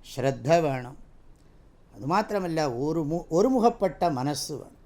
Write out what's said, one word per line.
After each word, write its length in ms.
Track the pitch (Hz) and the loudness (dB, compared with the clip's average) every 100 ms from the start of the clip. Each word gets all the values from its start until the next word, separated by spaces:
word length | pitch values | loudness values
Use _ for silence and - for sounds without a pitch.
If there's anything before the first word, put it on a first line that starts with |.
| - | -12
ஸ்ரத்த 540 | - 127 123 117 170 | -4 -2 -2 2 4
வேணும். 380 | 156 131 123 143 - - - - - - - - - | 4 -2 -8 -16 -20 -20 -20 -20 -20 -20 -20 -20 -20
அது 140 | - 131 | -12 0
மாத்திரமில்ல, 560 | 185 214 208 180 160 151 120 | 0 0 -2 -2 0 0 0
ஒரு 220 | 147 165 | -2 -2
மு-, 220 | 147 170 170 | -2 -4 0
ஒருமுகப்பட்ட 840 | 160 233 262 233 240 190 - 175 | 2 4 6 4 2 -2 0 0
மனசு 400 | 135 131 143 - | 0 -2 -4 -6
வேணும். 260 | 143 - - | -10 -12 -20